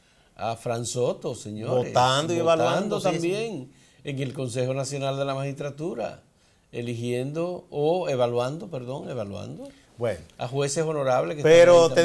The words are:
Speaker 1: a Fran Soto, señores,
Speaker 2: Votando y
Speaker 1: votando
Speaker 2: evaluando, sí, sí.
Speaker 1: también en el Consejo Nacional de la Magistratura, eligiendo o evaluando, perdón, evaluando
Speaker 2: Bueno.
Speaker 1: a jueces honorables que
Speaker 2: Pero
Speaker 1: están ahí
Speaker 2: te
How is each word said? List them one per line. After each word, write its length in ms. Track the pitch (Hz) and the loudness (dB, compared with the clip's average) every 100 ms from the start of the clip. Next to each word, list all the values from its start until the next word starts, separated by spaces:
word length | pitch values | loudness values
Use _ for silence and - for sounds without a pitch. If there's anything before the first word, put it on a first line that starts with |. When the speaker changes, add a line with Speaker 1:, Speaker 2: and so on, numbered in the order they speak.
| _ _ _ | _ _ _
Speaker 1:
a 220 | _ 107 113 | _ -6 -6
Fran 280 | - 117 | -4 -4
Soto, 520 | 120 127 123 196 120 113 | -4 -2 -2 -2 -6 -8
señores, 560 | 107 107 113 127 120 | -10 -10 -2 -2 0
Speaker 2:
Votando 400 | 131 127 131 160 | 2 4 2 0
y 60 | 170 | 0
Speaker 1:
votando 240 | 165 165 | 2 2
Speaker 2:
evaluando, 360 | 170 170 208 208 | 2 0 -2 -2
sí, 60 | 185 | -2
sí. 60 | |
Speaker 1:
también 580 | 165 170 196 226 185 127 _ _ _ | -2 -2 -2 -4 -8 -12 _ _ _
en 160 | 147 139 | -10 -6
el 140 | 135 | -6
Consejo 400 | 120 131 117 127 | -6 -6 -2 -2
Nacional 420 | 131 131 139 135 135 | -2 -4 -4 -4 -2
de 80 | |
la 120 | 139 135 | -2 -4
Magistratura, 880 | 139 139 143 139 160 220 101 - _ _ _ _ _ | -6 -6 -10 -8 -8 -6 -8 -8 _ _ _ _ _
eligiendo 920 | - 120 120 120 123 131 151 175 180 - | -10 -6 -6 -4 -2 -4 -4 -6 -6 -10
o 380 | 147 151 180 160 | -2 0 0 0
evaluando, 600 | 135 120 120 123 156 202 | 0 2 0 -2 -6 -10
perdón, 400 | 151 123 139 180 | -10 -10 -10 -8
evaluando 600 | - 101 98 104 156 269 - _ - | -8 -8 -10 -12 -14 -16 -20 _ -6
Speaker 2:
Bueno. 240 | 117 90 78 _ | -4 -4 -10 _
Speaker 1:
a 100 | 123 | -8
jueces 380 | 135 143 156 | -2 -2 -2
honorables 520 | 156 151 135 127 160 160 | -2 -2 0 0 0 0
que 40 | |
Speaker 2:
Pero 420 | 151 170 175 175 | 6 10 10 10
Speaker 1:
están 60 | 165 | 8
ahí 40 | |
Speaker 2:
te 80 | - | 4